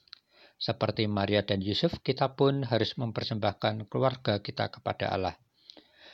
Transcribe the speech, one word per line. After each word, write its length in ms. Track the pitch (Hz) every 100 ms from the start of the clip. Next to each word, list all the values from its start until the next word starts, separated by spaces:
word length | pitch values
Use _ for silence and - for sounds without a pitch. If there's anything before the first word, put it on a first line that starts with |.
| _ - _ _ - _
Seperti 520 | - 117 110 104 107
Maria 360 | 101 98 104
dan 160 | 98 101
Yusuf, 400 | 95 101 170 -
kita 320 | - 127 135 -
pun 240 | 139 139 123
harus 280 | 113 107 -
mempersembahkan 960 | 120 107 - 110 101 - 110 107 107
keluarga 480 | 123 131 127 - 104
kita 320 | - - 107
kepada 400 | - - 107 104
Allah. 240 | 98 92 - _ _ - - _ _ -